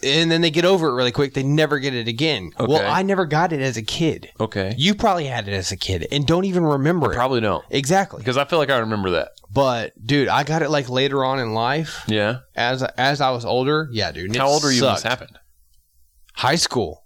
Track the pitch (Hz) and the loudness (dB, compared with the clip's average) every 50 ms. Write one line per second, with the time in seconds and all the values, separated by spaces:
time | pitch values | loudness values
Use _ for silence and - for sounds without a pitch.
0 | - 135 139 156 170 165 165 165 170 170 147 165 170 175 196 190 160 156 123 123 | 0 2 2 2 4 2 2 2 2 2 2 4 4 4 4 4 4 2 2 2
1 | 127 123 120 - 147 139 - 143 135 135 143 156 156 151 143 143 131 139 135 123 | 0 0 2 0 -2 0 0 -2 0 2 4 4 4 2 2 0 -2 -2 -4 -2
2 | 113 113 117 113 147 160 151 110 92 85 - - 131 117 143 156 101 101 147 175 | -4 -4 -2 -2 0 0 0 -2 -4 -8 -6 -4 0 2 2 2 2 2 0 0
3 | 190 196 196 185 190 151 143 151 170 180 165 143 131 135 123 113 110 - - - | 0 0 0 0 0 0 0 0 0 0 0 -2 -2 -2 -4 -4 -6 -6 -4 -2
4 | 170 160 110 - - - - _ 113 110 - 101 95 95 107 117 139 190 208 202 | 0 0 0 -2 -8 -18 -6 _ -6 -4 -2 -4 -4 -2 -2 0 2 2 2 2
5 | - 226 190 175 156 135 127 120 107 98 101 98 92 - 101 92 - - 95 87 | 2 0 0 0 -2 -6 -6 -6 -6 -4 -4 -4 -4 -6 -6 -8 -4 -4 -4 -4
6 | 78 - - 143 147 123 160 175 190 196 185 180 170 156 147 139 135 151 175 180 | -4 -2 -2 -2 0 2 2 2 2 0 0 0 2 2 2 2 2 2 2 2
7 | 147 110 80 120 120 131 135 120 113 107 92 78 - - - 139 143 127 175 190 | 0 0 0 0 0 0 2 0 2 0 0 -2 -4 -2 -4 -2 0 2 2 2
8 | 196 - - - 117 113 127 131 143 - - 165 147 131 139 127 113 110 110 107 | 2 0 -6 -8 -4 -2 0 0 0 0 2 0 2 2 2 0 0 0 -2 -2
9 | 98 92 87 82 69 - - - _ - - 135 139 131 123 117 110 - _ - | 0 0 0 0 -2 -4 -10 -20 _ -6 0 0 2 2 0 -2 -4 -8 _ -14
10 | 101 113 139 147 135 - - 123 143 139 156 165 160 139 156 147 139 123 123 127 | -4 0 2 2 2 2 2 0 0 0 0 -2 0 0 0 -2 -2 -2 -2 0
11 | 135 143 135 139 131 131 135 135 127 113 107 110 113 120 139 151 165 151 - - | 0 0 0 0 0 0 0 0 -2 -2 -2 -2 0 0 0 -2 -4 -6 -8 -12
12 | - - 110 107 104 104 120 127 - _ _ - 117 120 127 127 131 - - - | -6 -2 0 0 0 0 -2 -4 -8 _ _ -4 -2 -2 -2 -2 -4 -6 -2 0
13 | 123 135 143 139 147 131 131 120 113 95 104 123 131 135 151 156 160 147 117 110 | 0 0 2 2 0 0 0 -2 -2 -2 0 0 0 0 0 0 -2 -4 -4 -4
14 | 101 85 76 76 87 92 107 123 135 139 143 151 147 143 131 123 127 131 104 90 | -4 -4 -4 -6 -8 -4 -2 0 2 4 4 4 4 4 2 4 4 2 2 2
15 | - 113 123 127 - - - - - _ _ _ _ _ _ _ _ _ _ _ | 0 -2 -4 -4 -6 -16 -20 -20 -20 _ _ _ _ _ _ _ _ _ _ _
16 | - _ _ _ - _ _ - - 123 147 170 - - - 127 104 82 76 - | -20 _ _ _ -20 _ _ -2 0 0 2 2 0 -2 -2 -2 -2 -2 -6 -12
17 | _ | _